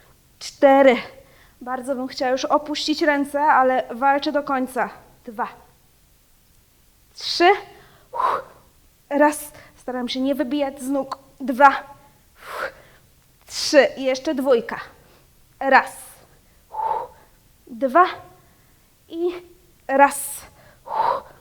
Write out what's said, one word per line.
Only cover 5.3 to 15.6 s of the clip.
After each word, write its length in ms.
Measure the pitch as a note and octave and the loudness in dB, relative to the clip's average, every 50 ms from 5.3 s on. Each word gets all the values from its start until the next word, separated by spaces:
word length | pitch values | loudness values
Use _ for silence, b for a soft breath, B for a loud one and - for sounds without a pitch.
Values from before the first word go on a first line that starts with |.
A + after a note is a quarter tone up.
| A3 G#3 A3+ - - - - _ _ _ _ _ _ _ _ _ _ _ _ _ _ _ _ _ _ _ _ _ _ _ _ _ _ _ _ _ _ | -10 -10 -10 -10 -10 -20 -20 _ _ _ _ _ _ _ _ _ _ _ _ _ _ _ _ _ _ _ _ _ _ _ _ _ _ _ _ _ _
trzy, 360 | - - - - - E4+ F4+ G4+ G4 - b b b b b b b b b - C5 - - - - - - - - _ _ _ _ _ _ _ _ _ - | -14 -10 -6 -2 2 4 4 4 2 -2 b b b b b b b b b -6 -2 -2 -2 -2 -4 -6 -10 -20 -20 _ _ _ _ _ _ _ _ _ -4
raz. 420 | C#4+ C#4+ D4 D4 D4 - - - B B B B B | 2 2 2 2 2 -2 -12 -16 B B B B B
Staram 340 | _ - - B3 B3+ B3 B3 | _ -14 -10 -8 -8 -6 -6
się 120 | - C4 | -6 -4
nie 140 | C4 C4+ C#4+ | -2 -2 -2
wybijać 460 | B3 D4+ A#3+ C#4 D4 C#4+ C4+ C#4 D4 | -2 -4 -4 -2 -4 -4 -4 -6 -10
z 80 | B3+ C4 | -8 -6
nóg. 280 | C#4 C#4 C4+ C4+ - - _ _ _ - | -4 -4 -4 -6 -10 -16 _ _ _ -12
Dwa, 440 | C#4 A#3 C4+ A3+ C#4+ C#4 C4+ - - - - - _ _ _ _ _ _ _ B B B B B B B B B B B B B B _ _ _ _ _ _ _ _ | -6 -4 2 6 6 6 6 4 -8 -14 -20 -20 _ _ _ _ _ _ _ B B B B B B B B B B B B B B _ _ _ _ _ _ _ _
trzy 400 | - - - - - - D4 A#3+ - - | -14 -10 -8 -2 4 4 4 4 4 0
i 60 | - C4+ | -4 -4
jeszcze 320 | C4 C4 C4 - D#4+ D#4 | -4 -4 -4 -4 -6 -4
dwójka. 440 | B3+ B3+ C#4 B3+ A#3 - - - - - - - _ b b b b b b _ _ _ _ _ | -2 0 2 2 0 0 -4 -10 -12 -12 -16 -20 _ b b b b b b _ _ _ _ _
Raz, 380 | - | -6